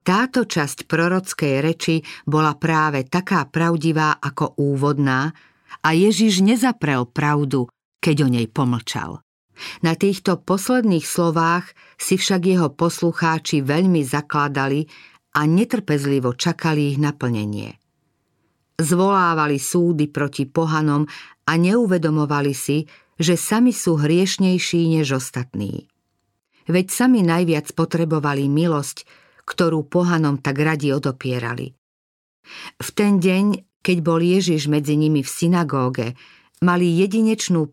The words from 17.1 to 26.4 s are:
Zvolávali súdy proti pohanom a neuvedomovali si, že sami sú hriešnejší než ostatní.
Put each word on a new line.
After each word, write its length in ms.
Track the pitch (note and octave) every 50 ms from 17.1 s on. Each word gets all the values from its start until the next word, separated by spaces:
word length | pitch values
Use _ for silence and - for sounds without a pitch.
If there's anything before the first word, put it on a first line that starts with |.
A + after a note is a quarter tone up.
| C#3+ C#3+ - B2 A#2 G#2+ G#2 G#2 G#2 G2+ G#2+ A2 - _ _ _ _ _ _ _ _ _ _ _ _ _ _ _ _ _ _ _ _ -
Zvolávali 800 | D#3+ D3 F3 F3 F#3+ G3 G3+ F#3+ F3+ E3+ E3 D#3 D3+ D3 D3 C#3
súdy 500 | - - - F3 F3 F3 E3+ D3+ D3+ D3
proti 380 | - C#3 C#3+ C#3 - - C#3
pohanom 580 | C3 _ E3+ E3 D#3 D#3+ D#3 D3+ D3+ D3 D3 D3+ - - - - - - _ _
a 80 | - D#3+
neuvedomovali 1000 | E3 F3 F3+ G#3 A#3+ A#3+ G3 F#3 F3 D#3+ D#3+ D#3 D#3 D3+ C#3+ D3 C#3+ C#3+ C#3+ C#3
si, 320 | C3 - - C#3+ D3+ D3+ - - - _ _ _ -
že 160 | E3 D#3 F3
sami 400 | E3 - - G#3+ A3 B3 B3+ A#3
sú 240 | - - F3+ E3 D3+
hriešnejší 960 | D3 D3+ E3 F3 F#3+ F#3+ - - F#3+ F#3 F#3 F3 - - - E3+ E3+ E3 D#3+
než 240 | D#3+ D3+ C3 C3+ C3
ostatní. 680 | C3 - - B2+ B2 - - G2+ G#2 F#2+ - - - _ _ _ _ _ _ _ _ _ _ _